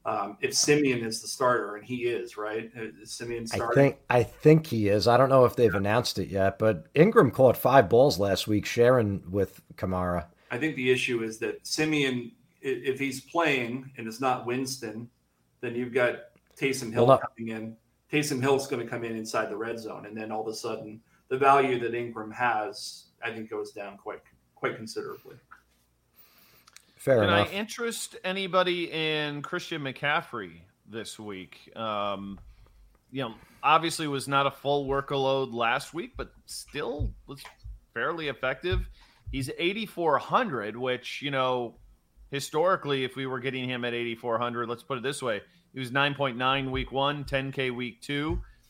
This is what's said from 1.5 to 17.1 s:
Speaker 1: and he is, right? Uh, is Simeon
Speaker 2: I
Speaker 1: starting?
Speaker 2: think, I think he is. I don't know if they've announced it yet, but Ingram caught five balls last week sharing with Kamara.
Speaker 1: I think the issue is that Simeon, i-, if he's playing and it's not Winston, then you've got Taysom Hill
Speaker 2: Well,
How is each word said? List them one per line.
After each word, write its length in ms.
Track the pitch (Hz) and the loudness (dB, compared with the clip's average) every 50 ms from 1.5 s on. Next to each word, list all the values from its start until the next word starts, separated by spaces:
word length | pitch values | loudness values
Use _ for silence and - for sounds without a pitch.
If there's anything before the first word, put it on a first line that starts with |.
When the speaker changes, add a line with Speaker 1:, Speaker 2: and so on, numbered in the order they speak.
| 123 110 104 101 104 | 2 2 0 -4 -8
Speaker 1:
and 80 | 104 104 | -12 -10
he 200 | 120 127 120 120 | -10 -6 -4 -4
is, 300 | 120 117 104 - - - | -2 -4 -4 -6 -8 -10
right? 340 | 104 107 107 107 113 113 113 - | -8 -8 -6 -6 -8 -8 -10 -12
Uh, 240 | 120 110 104 - - | -12 -12 -12 -14 -16
is 120 | - - - | -16 -16 -14
Simeon 320 | - 117 117 120 117 117 113 - | -12 -10 -8 -8 -8 -8 -6 -6
Speaker 2:
I 20 | |
Speaker 1:
starting? 260 | 104 120 117 - 135 | -4 -2 2 4 6
Speaker 2:
think, 160 | 139 135 - - _ - | 6 4 4 0 _ 2
I 140 | 123 123 113 | 2 2 2
think 440 | - - - - 151 160 160 156 | 0 0 4 8 8 8 8 6
he 220 | - 120 110 104 98 | 2 0 0 2 4
is. 180 | 101 107 - | 4 4 6
I 80 | 117 120 | 6 6
don't 140 | 123 135 127 | 6 6 6
know 160 | 131 131 123 | 8 8 8
if 100 | 117 - | 6 6
they've 180 | - 120 107 87 | 6 4 4 4
announced 460 | 101 98 101 107 123 117 - - 107 | 2 0 2 2 2 0 0 -2 -4
it 80 | 90 | -4
yet, 320 | - 95 98 95 98 - - | -2 0 2 2 2 2 2
but 280 | 110 110 104 78 - - - | 2 2 2 0 -2 0 4
Ingram 360 | 139 165 220 226 240 175 123 | 6 6 8 8 6 6 6
caught 240 | - - 131 123 - | 6 6 6 6 6
five 320 | - - 123 127 - 107 | 6 4 6 8 8 8
balls 320 | 85 113 117 135 147 117 90 | 8 8 6 8 6 4 2
last 280 | 101 98 95 - - | 2 2 2 0 0
week 180 | - 107 104 95 | 0 0 0 0
sharing 580 | - - 120 120 120 131 123 110 101 98 87 - 85 | 0 2 4 6 6 6 6 4 2 0 -4 -4 -2
with 300 | 92 101 95 - - - - - - | 0 0 0 0 -4 -8 -20 -20 -10
Kamara. 500 | - - 92 92 90 90 90 87 85 85 - _ _ _ - | -6 -4 -2 -2 0 0 0 -2 -2 -4 -6 _ _ _ -10
Speaker 1:
I 80 | 123 | -6
think 200 | 123 151 156 135 | -4 -2 -2 -2
the 120 | 127 127 127 | 0 2 2
issue 340 | 127 127 - - 123 113 113 | 2 2 2 0 -2 -2 -4
is 160 | 110 110 - | -6 -6 -6
that 260 | 113 107 - - - | -6 -6 -6 -8 -8
Simeon, 640 | - - - 156 156 156 147 139 135 127 123 117 - - _ _ _ _ _ - | -6 -2 0 0 2 2 2 2 0 0 -2 -6 -8 -14 _ _ _ _ _ -6
i-, 40 | |
if 320 | 139 127 120 - 135 131 131 | -4 -4 -2 -2 -4 -4 -2
he's 200 | 139 135 123 127 | -4 -6 -6 -8
playing 720 | - - - 170 170 151 139 127 120 113 123 135 131 - - | -10 -4 -2 0 2 2 2 0 0 -4 -6 -8 -10 -12 -12
and 100 | - 113 | -10 -10
it's 140 | 113 110 117 | -10 -6 -2
not 240 | 135 131 127 101 - | 0 0 0 0 -2
Winston, 640 | 120 123 127 131 127 - - 117 107 107 113 120 - _ _ _ _ _ _ _ _ _ _ | -4 -4 -2 -4 -6 -6 -8 -8 -10 -10 -10 -12 -14 _ _ _ _ _ _ _ _ _ _
then 160 | - 120 113 | -8 -6 -6
you've 180 | 120 123 120 117 | -6 -4 -2 0
got 220 | 131 123 120 113 - - - _ _ _ _ _ | 2 2 2 0 -4 -10 -20 _ _ _ _ _
Taysom 360 | - 147 135 131 131 127 110 113 | -4 -2 -2 -2 -2 -6 -2 2
Hill 120 | 123 117 | 4 6
Speaker 2:
Well, 140 | 131 | 8